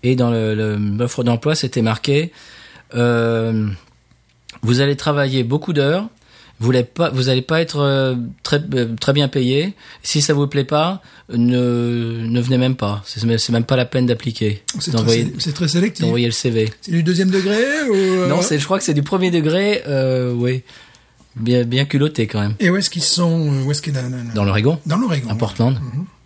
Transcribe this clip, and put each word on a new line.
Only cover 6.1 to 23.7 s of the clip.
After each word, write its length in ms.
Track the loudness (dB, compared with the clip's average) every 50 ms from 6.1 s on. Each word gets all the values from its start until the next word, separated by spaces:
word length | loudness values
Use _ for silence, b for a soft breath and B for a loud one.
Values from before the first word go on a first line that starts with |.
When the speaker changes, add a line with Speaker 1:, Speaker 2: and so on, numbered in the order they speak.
| _ B B B B B B B B B
Speaker 1:
vous 100 | 0 2
n'allez 120 | 2 2 0
pas, 240 | -2 _ -2 -2 -2
vous 200 | 0 0 0 0
allez 120 | 0 0
pas 180 | 0 0 -2 -2
être, 200 | -2 -2 -2 -2
euh, 360 | 0 0 2 2 0 0 -2 -4 -6 -8 -10 _ _
très, 180 | -2 -2 -2 -2 -2 -2
euh, 200 | -2 -2 -2 -4
très 180 | -4 -2 0 2
bien 140 | 2 2
payé. 460 | 0 0 0 0 2 0 0 0 -2 -6 B B B B B B
Si 180 | -2 -2 0
ça 120 | 2 2 2
vous 140 | 0 0
plaît 160 | 0 0 -2 -2
pas, 380 | 0 0 0 0 0 -2 -6 B B B B B B -2
ne, 920 | 0 2 2 2 2 2 0 0 0 0 -2 -2 -2 -4 -4 -6 -6 -4
ne 140 | -2 0 0
venez 160 | 0 2 2
même 180 | 2 2 2 0
pas. 280 | -2 -2 -4 -4 -6 -8
C'est, 320 | -10 -8 -2 0 0 2
c'est 140 | 0 0 0
même 120 | 0 0 2
pas 100 | 2 2
la 100 | 0 0
peine 200 | 0 0 0 2
d'appliquer, 580 | 2 0 0 -2 -6 -4 -2 -2 -2 -2 -2 _ -8 -8 -6
Speaker 2:
C'est 120 | -4 -2
Speaker 1:
d'envoyer, 320 | 0 2 2 4 2 2 2
Speaker 2:
très 80 | -2 -4
sé-, 60 | -6
c'est 140 | -6 -6 -4
très 140 | -2 -2
sélectif. 380 | 0 2 2 0 0 0 -2 0
Speaker 1:
d'envoyer 220 | 0 2 2 0
le 40 | 0
C 180 | -2 0 -2 0
V. 180 | 2 2 0 0 -2 _
Speaker 2:
C'est 100 | -8 -2
du 120 | 0 0 2
deuxième 260 | 2 2 2 2 2
degré 260 | 2 2 2 2 0 0 0 0 0 -2 0 0
ou, 40 | 2
euh 320 | 2 2 2 2 2 2 2
Speaker 1:
Non, 120 | 2 2
c'est, 180 | 2 0 0 -2
je 60 | 0
crois 120 | 0 -2
que 60 | 0 0
c'est 100 | 0 0
du 100 | 0 0
premier 280 | 0 0 0 0 2
degré, 500 | 2 2 2 2 2 2 2 2 0 -2 -2
euh, 440 | -2 -2 0 0 2 0 0 0 -2 -2
oui. 300 | 0 0 0 0 -2 -6 B B B B B B B B B B B _ _ _
Bien, 280 | -4 0 2 2 2 2
bien 220 | 2 0 -2 0
culotté 420 | 0 0 0 0 0 0 -2 -4
quand 140 | -2 -2 -2
même. 140 | -2 -2 -2 0
Speaker 2:
Et 100 | 0 2
où 60 | 2
est-ce 120 | 2 0 -2
qu'ils 120 | -4 -2 0
sont, 480 | 0 2 2 2 2 2 2 0 0
euh, 120 | 0 0 0
où 80 | -2